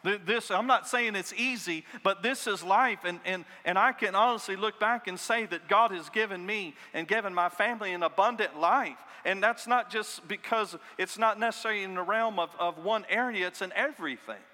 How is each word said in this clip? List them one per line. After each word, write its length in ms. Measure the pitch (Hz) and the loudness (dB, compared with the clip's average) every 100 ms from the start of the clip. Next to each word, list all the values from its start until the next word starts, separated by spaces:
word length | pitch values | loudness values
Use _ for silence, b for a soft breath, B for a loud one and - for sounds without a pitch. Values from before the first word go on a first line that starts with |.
Th-, 180 | 185 202 | -2 -2
this, 260 | 170 226 220 | 0 -2 0
I'm 160 | 190 247 | 0 4
not 220 | 233 - | 2 4
saying 260 | 247 233 | 0 0
it's 200 | 202 175 | -2 -6
easy, 500 | 202 254 240 175 160 B 240 | -4 -4 -2 -6 -6 B -2
but 200 | - 185 | -2 0
this 240 | 220 262 233 | -2 -2 -4
is 180 | 185 | -4
life. 360 | 175 202 254 208 | 2 4 4 0
And, 160 | 180 175 180 | -6 -6 -4
and, 180 | 185 160 B 160 | -6 -8 B 0
and 120 | 185 | 4
I 140 | 240 | 4
can 220 | 254 208 | 2 0
honestly 420 | 190 233 226 - 190 | 4 4 2 -4 -2
look 240 | 214 - | -2 0
back 280 | 214 240 190 | 0 0 -4
and 120 | 180 | -8
say 240 | - 226 | 0 0
that 240 | 208 170 - | 0 -6 4
God 220 | 202 233 | 6 6
has 180 | 185 147 | 2 -4
given 380 | 214 214 185 185 | -2 -2 -4 -4
me 280 | 214 175 - B | -6 -6 -12 B
and 120 | - 165 | -8 0
given 280 | 220 202 | 0 0
my 160 | 180 175 | 0 0
family 420 | - 220 233 202 | 0 -2 0 -4
an 100 | 175 | 0
abundant 560 | 165 175 208 226 185 147 | 0 4 2 2 -2 2
life. 380 | 165 254 196 - - B - | 4 4 0 -8 -18 B -2
And 160 | 196 | 2
that's 240 | 214 226 226 | 2 0 0
not 240 | 247 214 | 0 2
just 360 | 214 214 - 165 | -4 -6 -10 -10
because 480 | 202 - 226 202 165 B B | -10 -2 0 0 -6 B B
it's 220 | 185 196 | -6 2
not 200 | 220 208 | 2 2
necessarily 440 | 226 214 220 208 | -2 0 -2 -2
in 140 | 190 185 | -4 -4
the 60 | |
realm 360 | 180 220 226 196 | 0 0 2 0
of, 100 | 170 - | -4 -2
of 240 | 175 160 | -2 -2
one 220 | 175 220 190 | -2 -2 0
area, 360 | 202 254 208 180 | 0 0 0 -2
it's 140 | - | -4
in 140 | 185 185 | -4 0
everything. 640 | 277 - 160 120 - 104 - | -2 -2 -6 -6 -8 -12 -12